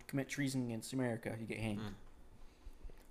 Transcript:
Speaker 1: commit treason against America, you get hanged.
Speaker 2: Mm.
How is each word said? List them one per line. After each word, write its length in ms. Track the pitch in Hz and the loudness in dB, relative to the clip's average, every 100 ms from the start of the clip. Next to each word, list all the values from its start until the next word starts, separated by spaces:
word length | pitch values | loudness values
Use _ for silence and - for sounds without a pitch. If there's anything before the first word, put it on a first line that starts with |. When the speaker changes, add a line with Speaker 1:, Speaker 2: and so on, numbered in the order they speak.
| - | 0
Speaker 1:
commit 220 | 139 135 | 0 0
treason 380 | - 135 131 120 | 2 4 4 2
against 260 | 113 - | 0 0
America, 420 | 131 123 110 107 113 | 2 4 4 0 -2
you 80 | 113 | -2
get 120 | 107 | 2
hanged. 220 | 110 104 | 2 2
Speaker 2:
Mm. 140 | 104 - - - - - - - - - - - - | 0 -6 -12 -14 -16 -12 -14 -12 -12 -8 -8 -8 -2